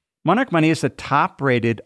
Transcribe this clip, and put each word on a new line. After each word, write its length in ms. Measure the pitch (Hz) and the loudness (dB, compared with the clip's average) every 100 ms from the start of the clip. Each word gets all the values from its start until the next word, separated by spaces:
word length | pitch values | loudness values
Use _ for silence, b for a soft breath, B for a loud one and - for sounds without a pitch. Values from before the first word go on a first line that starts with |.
| _ _ | _ _
Monarch 280 | - 208 269 | -2 0 0
Money 180 | 170 156 | 0 0
is 120 | 165 | 0
the 60 | 139 | -2
top-rated 920 | - - 139 175 - 139 123 113 110 | -6 -2 0 -2 -2 0 0 0 -2